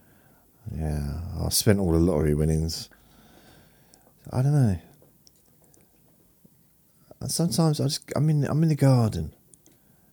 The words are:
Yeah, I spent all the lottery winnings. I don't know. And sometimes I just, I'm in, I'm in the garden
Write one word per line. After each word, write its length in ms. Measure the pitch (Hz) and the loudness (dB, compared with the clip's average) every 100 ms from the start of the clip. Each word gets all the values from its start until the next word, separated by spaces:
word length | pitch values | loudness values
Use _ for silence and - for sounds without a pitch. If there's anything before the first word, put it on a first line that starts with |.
| _ _ _ _ _ _ 107 | _ _ _ _ _ _ -12
Yeah, 480 | 73 78 76 71 78 87 82 | -6 -4 -4 -6 -8 -8 -6
I 100 | 82 | -4
spent 300 | - - 101 | 0 2 2
all 120 | 95 | 2
the 80 | 82 | 2
lottery 340 | 85 78 76 | 2 2 0
winnings. 560 | 73 78 78 80 78 - - _ _ _ - - - _ _ _ - _ _ - | 0 0 0 -2 -6 -14 -20 _ _ _ -20 -20 -20 _ _ _ -20 _ _ -8
I 100 | - | -2
don't 120 | 135 | 2
know. 260 | 147 120 90 - _ _ _ _ _ _ _ _ _ _ _ _ _ _ _ _ _ _ _ _ _ _ - | 4 4 2 -6 _ _ _ _ _ _ _ _ _ _ _ _ _ _ _ _ _ _ _ _ _ _ -12
And 120 | 160 | -8
sometimes 480 | - 170 - 160 151 | -4 -2 0 0 0
I 60 | 139 | -2
just, 260 | - - - | -4 -6 -2
I'm 140 | 156 | 0
in, 140 | 151 | 0
I'm 200 | 139 147 | 0 0
in 60 | 165 | 0
the 60 | 151 | 2
garden 580 | 135 127 113 90 80 - _ - _ _ _ _ _ | 4 4 2 -2 -8 -10 _ -20 _ _ _ _ _